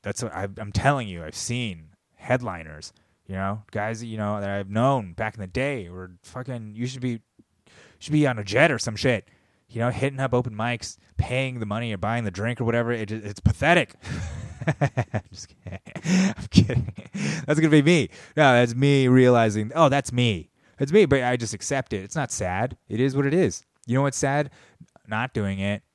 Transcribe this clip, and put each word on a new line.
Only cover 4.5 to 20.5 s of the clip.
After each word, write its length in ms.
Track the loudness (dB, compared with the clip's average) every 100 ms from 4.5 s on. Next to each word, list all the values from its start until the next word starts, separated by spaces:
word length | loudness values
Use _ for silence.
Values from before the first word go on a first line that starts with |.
| -6 -4
known 440 | 0 2 0 -4
back 220 | -8 -8 -8
in 60 |
the 60 | -8
day 420 | -6 -4 -6 -10
were 220 | -14 -16 -18
fucking, 520 | -18 -14 -12 -12 -12 -8
you 120 | -8
should 140 | -6
be, 200 | -6 -6 _ _ _ _ _ -20 -20 _
should 140 | -2
be 120 | 2 2
on 140 | 0
a 40 |
jet 280 | -2 4 4
or 80 | 2
some 160 | -4 -2
shit, 320 | 0 0 -4 _ _ _ _
you 100 | -4
know, 100 | -4
hitting 300 | -2 -4 -2
up 140 | -2
open 220 | 0 -2 -4
mics, 420 | -4 -4 -8 -18 _ -4
paying 420 | -2 -2 -2 -6
the 60 | -4
money 260 | -4 -4
or 40 | -4
buying 260 | -2 -2
the 80 | -4
drink 300 | -4 -6 -2
or 20 |
whatever. 280 | 0 0 0
It, 200 | -2 -4
it's 280 | -6 -8 0
pathetic. 560 | 0 2 4 4 2 -8 -10 -8 -8 -10 -14 -6 -4
<laughs> 0 | 0
I'm 400 | -2 -2 -4 -6 -8
just 180 | -20 -20
kidding. 840 | _ -16 -14 -14 -8 2 4 4 0
I'm 100 | 4
kidding. 440 | 6 6 0 -2 -10 -12 -6 -4 -4 0
That's 140 | 2
gonna 100 | 6
be 120 | 6
me. 280 | 6 4 2 -6 -10 4
No, 180 | 6
that's 220 | 6 4 4
me 320 | 4 4 6
realizing, 640 | 8 8 8 4 0 -4 4
"Oh, 140 | 4
that's 220 | 4 0
me. 400 | 0 0 0 -6